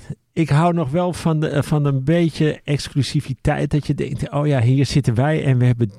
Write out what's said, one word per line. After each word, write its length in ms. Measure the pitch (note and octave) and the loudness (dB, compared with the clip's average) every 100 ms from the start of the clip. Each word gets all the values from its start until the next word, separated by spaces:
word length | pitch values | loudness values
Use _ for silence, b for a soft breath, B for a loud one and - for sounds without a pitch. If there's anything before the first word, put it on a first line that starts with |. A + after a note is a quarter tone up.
| B - _ | B -18 _
ik 160 | - D#3 | -4 0
hou 240 | C#3+ F3 | 2 2
nog 160 | E3+ C#3 | 0 -2
wel 240 | D#3+ F3+ | -2 -2
van 260 | D#3+ E3+ D#3+ | -2 -2 0
de, 240 | D3+ - | 0 -2
van 220 | - D3+ C#3+ | 0 0 0
een 180 | C3+ | 0
beetje 580 | C3 E3+ E3 - D#3 - | 2 2 2 0 -2 -2
exclusiviteit, 1080 | - C#3+ - D3 B2+ D3 - C3 - C#3+ D3 | -4 -4 -4 -4 -2 -2 -4 -4 -2 -2 0
dat 160 | D3 - | -2 -2
je 60 | |
denkt, 380 | C#3 C3+ - - | -4 -4 -6 -6
"Oh 160 | C#3+ D3 | -2 0
ja, 140 | C#3 | 2
hier 240 | A#2+ C3+ C3 | 2 2 2
zitten 300 | D3 B2+ A2+ | 0 0 2
wij 280 | C#3+ D#3 C3+ | 2 0 2
en 120 | B2+ | 2
we 80 | B2 | 2
hebben 260 | A#2+ A2+ | 2 -2